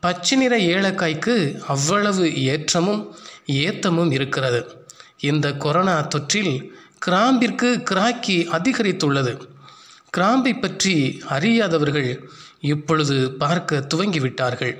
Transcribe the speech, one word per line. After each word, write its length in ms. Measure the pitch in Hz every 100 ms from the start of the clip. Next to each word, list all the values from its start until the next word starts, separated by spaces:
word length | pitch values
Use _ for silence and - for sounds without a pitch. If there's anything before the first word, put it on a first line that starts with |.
பச்சை 380 | 175 180 - 262
நிற 200 | 254 240
ஏலக்காய்க்கு 1000 | 180 180 196 190 170 156 180 240 147 -
அவ்வளவு 840 | - 139 143 202 208 190 170 147
ஏற்றமும் 720 | 131 151 151 175 175 208 214 - - - -
ஏத்தமும் 640 | 139 156 - 202 165 170
இருக்கிறது. 760 | 135 135 - 131 120 - - - - - _
இந்த 360 | 143 151 143 139
கொரோனா 440 | 147 156 190 170
தொற்றில் 760 | 151 151 143 202 196 135 - - - _ -
கிராம்பிற்கு 760 | 180 233 262 226 190 247 233
கிராக்கி 640 | - 190 214 247 - 180
அதிகரித்துள்ளது. 960 | 170 165 185 247 202 175 151 139 127 113 - - - - - - _
கிராம்பை 500 | - 185 254 254 226
பற்றி 600 | 190 190 196 170 131 - -
அறியாதவர்கள் 1040 | 139 196 233 208 165 147 147 127 123 - - - -
இப்பொழுது 720 | 143 147 147 160 147 139 131
பார்க்க 540 | 135 147 170 - 143 135
துவங்கிவிட்டார்கள். 840 | 160 202 165 131 - 127 120 127 113